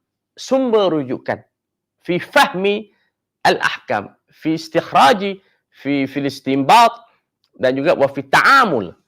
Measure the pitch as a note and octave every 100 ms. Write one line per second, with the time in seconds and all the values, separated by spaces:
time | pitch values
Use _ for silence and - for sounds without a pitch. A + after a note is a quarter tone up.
0 | _ _ _ - - C4 C4 A3 F#3+ D#3+
1 | B2+ C3 - G#2+ _ _ _ _ _ _
2 | - F3 - - C4 F3 G3 G#3 A3 _
3 | _ _ _ _ D3+ D#3 - - - A2
4 | G2 _ _ _ D#3 D#3+ D#3+ E3 - F3
5 | C4 A3 G3+ G3 _ _ _ _ C3+ C#3+
6 | C3+ C#3+ C#3 C3 - C3+ C3+ A3 A#3 -
7 | _ _ _ _ _ - B2+ C3+ C#3+ -
8 | C3+ C#3+ C3+ A#2+ F#3+ C4+ A#3 C3+ F2+ -